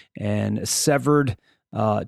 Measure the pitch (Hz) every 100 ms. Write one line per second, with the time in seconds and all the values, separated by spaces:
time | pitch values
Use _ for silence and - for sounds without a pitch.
0 | - - 104 104 104 104 - - - 143
1 | 127 147 139 - _ _ _ 107 110 104